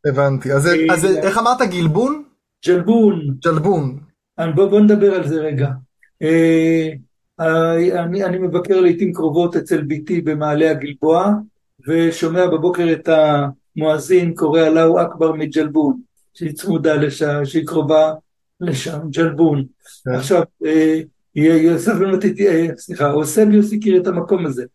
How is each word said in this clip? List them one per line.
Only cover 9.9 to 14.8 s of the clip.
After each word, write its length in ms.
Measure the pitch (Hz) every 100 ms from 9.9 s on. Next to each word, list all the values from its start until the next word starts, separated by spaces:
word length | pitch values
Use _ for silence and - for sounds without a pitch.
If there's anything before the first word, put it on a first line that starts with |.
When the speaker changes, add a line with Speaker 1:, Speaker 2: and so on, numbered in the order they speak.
| 151 151 175
Speaker 2:
במעלה 500 | 156 151 151 151 160
הגלבוע, 640 | 147 143 139 156 170 196 214 214 _ _ _ -
ושומע 580 | 165 165 160 165 175 180
בבוקר 460 | 160 175 175 170
את 160 | 156 170
המואזין 1300 | 160 151 147 139 135 _ 156 156 151 156 185 170
קורא 260 | 160 156 160
"אללהו 380 | 156 160